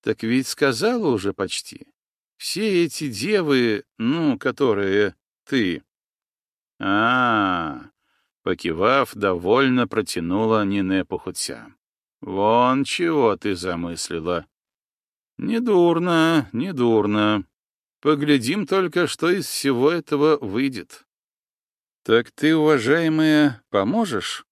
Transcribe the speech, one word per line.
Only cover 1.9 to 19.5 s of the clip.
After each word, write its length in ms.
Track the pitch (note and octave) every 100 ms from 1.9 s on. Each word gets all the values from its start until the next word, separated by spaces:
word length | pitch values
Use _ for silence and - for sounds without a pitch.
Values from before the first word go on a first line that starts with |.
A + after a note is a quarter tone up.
| _ _ _ _ _
Все 480 | - F3 G#3+ F3+ E3+
эти 240 | - D3+
девы, 720 | G#2 D#3 G#3 D#3 C3+ A#2+ G#2 - _
ну, 420 | A2+ D#3+ D#3 A#2
которые 760 | C3+ A#2 C3+ G2+ G2 G2 G#2 - _ _
ты". 400 | - C#3 G2 D#2+ _ _ _ _ _ _ _ _ _ _
"А, — 1120 | G2 G2+ A2+ B2+ B2 A2 G2 F2+ D#2+ C2+ - _ _ _ _ _
покивав, 680 | - F2 F2 D#2+ G#2 C#3 B2 G#2
довольно 720 | G2 F2+ F2+ A#2+ C3+ B2+ B2
протянула 760 | A2+ G#2 - E2+ F#2+ A2 A2
Нинэ 400 | G2+ G2+ F#2+ F#2+ F2
Похутся. — 720 | F#2 - E2+ - A#1+ G#2 _ _ _ _ _
Вон 640 | - F#2+ G#2 A#2 B2 C3
чего 520 | C#3 - E3+ D#3 A#2 G2
ты 200 | G#2 F#2
замыслила. 920 | F#2 E2+ E2+ E2+ - E2+ D#2+ F2 - _ _ _ _ _ _ _ _ -
Недурно, 1120 | - A3+ A#3+ F#3 E3+ E3 F3+ E3 D#3+ E3 B2+
недурно. 920 | A2+ F#3 D3 A#2+ A2 G2+ G#2 G#2 G#2 - _ _ _ _ _
Поглядим 680 | D3 D3 D3 C#3+ A2+ G3+ F3
только, 420 | G3 F3+ F3 E3
что 220 | - E3
из 160 | F#3
всего 440 | -